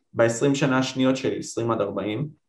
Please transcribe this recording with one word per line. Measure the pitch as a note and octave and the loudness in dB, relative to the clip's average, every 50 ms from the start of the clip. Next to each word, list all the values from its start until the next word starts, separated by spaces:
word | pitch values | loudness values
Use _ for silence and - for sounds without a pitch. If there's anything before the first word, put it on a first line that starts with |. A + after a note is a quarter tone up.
| _ _ - | _ _ 0
בעשרים | A#2 A#2 A2+ A#2 - C#3 C#3+ C3+ | 2 2 2 2 2 2 2 2
שנה | - D#3 C3+ C3 C3 | 2 2 2 2 2
השניות | C3 - - C3 C3 C3 C3 - | 0 0 0 0 2 2 2 2
שלי, | - G#2+ G2+ - | -2 -2 -4 -4
עשרים | - - - A#2 A#2 A#2 | -6 -8 -6 -4 -2 0
עד | A2+ - | 0 0
ארבעים, | G2+ G2+ G#2 G2 F#2+ G#2+ G#2+ A#2 D3+ D3+ - _ _ | 0 -2 -2 -4 -4 -4 -4 -4 -6 -8 -10 _ _